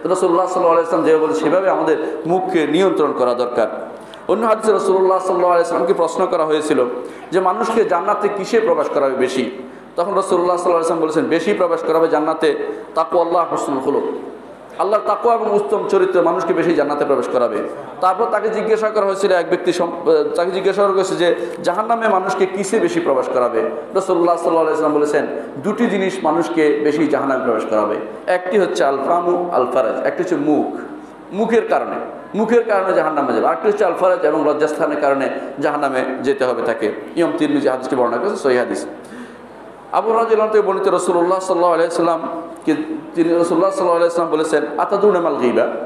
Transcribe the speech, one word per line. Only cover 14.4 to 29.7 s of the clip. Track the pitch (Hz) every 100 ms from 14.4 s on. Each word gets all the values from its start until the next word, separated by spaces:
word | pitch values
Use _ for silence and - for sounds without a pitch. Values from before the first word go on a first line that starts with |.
| - - - -
আল্লাহর | 180 214 214
তাকওয়া | 202 233 226
এবং | 214 202
উত্তম | 202 208 180
চরিত্র | 196 185 180
মানুষকে | 170 180 170
বেশি | 165 165
জান্নাতে | 156 143 147 143
প্রবেশ | 135 120
করাবে। | 127 120 104 - - - -
তারপর | 185 190 233
তাকে | 214 214
জিজ্ঞাসা | 208 208 - 214
করা | 214 196
হয়েছিল, | 190 202
এক | 180 170
ব্যক্তি | 185 175
সম-, | 170 170 - 147 156 147 151
তাকে | 175
জিজ্ঞাসা | 185 185 185
করা | 202
হয়েছে | 190 185 160
যে | 175 - - -
জাহান্নামে | - 180 220 233 220
মানুষকে | 190 190 190 190
কিসে | 196 190 -
বেশি | 170 170
প্রবেশ | 156 135 123
করাবে? | 127 120 113 110 - -
রাসূলুল্লাহ | 190 185 180 170 170
সাল্লাল্লাহু | 175 165 160
আলাইহি | 151
ওয়াসাল্লাম | 156
বলেছেন, | 147 147 147 - - - 135
দুটি | 135 208 233
জিনিস | 196 190 -
মানুষকে | 156 165 160 165 151 143
বেশি | 147 151 147
জাহান্নামে | 135 135 127 123
প্রবেশ | 110 -
করাবে। | 107 101 110 - - -
একটি | 180 - 208
হচ্ছে | 175 170 147
আল | 139 -
ফামু | 175 175 175 180
আল | 123 123